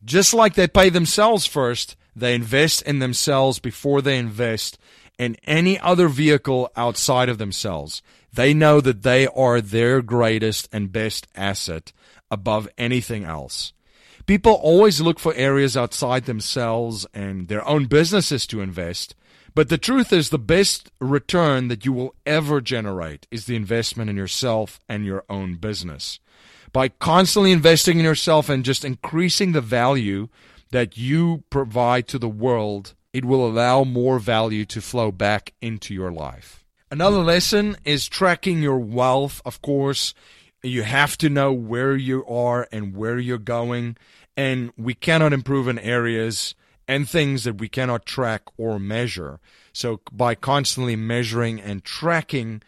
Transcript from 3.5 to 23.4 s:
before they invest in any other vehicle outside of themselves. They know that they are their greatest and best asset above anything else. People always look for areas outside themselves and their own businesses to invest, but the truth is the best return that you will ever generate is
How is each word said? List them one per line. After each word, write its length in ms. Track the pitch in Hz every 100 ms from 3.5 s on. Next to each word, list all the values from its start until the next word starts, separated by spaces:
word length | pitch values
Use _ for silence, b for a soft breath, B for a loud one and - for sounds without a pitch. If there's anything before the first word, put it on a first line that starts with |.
| 127
before 420 | 127 - 143 139
they 180 | 139 131
invest 600 | 117 104 120 110 - - b b b b
in 180 | 123 113
any 340 | - 156 175 190
other 300 | 170 180 175
vehicle 640 | 131 151 143 - 131 123 -
outside 520 | 120 110 - 127 127
of 100 | 113
themselves. 640 | 104 95 107 82 73 - b b b
They 220 | - 131
know 260 | 151 156 151
that 220 | 131 110
they 240 | 127 127 135
are 340 | - 131 120
their 400 | 104 110 117 131
greatest 680 | 117 120 117 110 110 104 -
and 180 | 110 98
best 360 | 98 110 - -
asset 580 | - 98 95 - 80 - _ b b _
above 380 | 107 98 107 104 -
anything 460 | 120 127 113 113
else. 500 | 87 80 67 - - _ b b b b
People 280 | - 196 226
always 460 | 208 151 170 214 147
look 180 | 165 160
for 160 | 165
areas 420 | 135 131 139 139 123
outside 480 | 120 - 131 127
themselves 840 | 123 113 - - 117 113 117 110 95
and 360 | - 98 98 87
their 180 | 101 -
own 180 | 151 131
businesses 600 | 143 165 202 - 139 -
to 160 | 110
invest, 520 | 98 90 85 90 - - b b b
but 140 | - 147
the 80 | 165
truth 360 | - 262 240
is 180 | 180 147
the 80 | 156
best 520 | 107 170 196 - - _
return 720 | 131 143 - 180 165 131 127
that 160 | 117
you 80 | 131
will 220 | 127 127 -
ever 360 | - 151 147 147
generate 680 | 117 127 107 95 80 73 _
is 140 | 117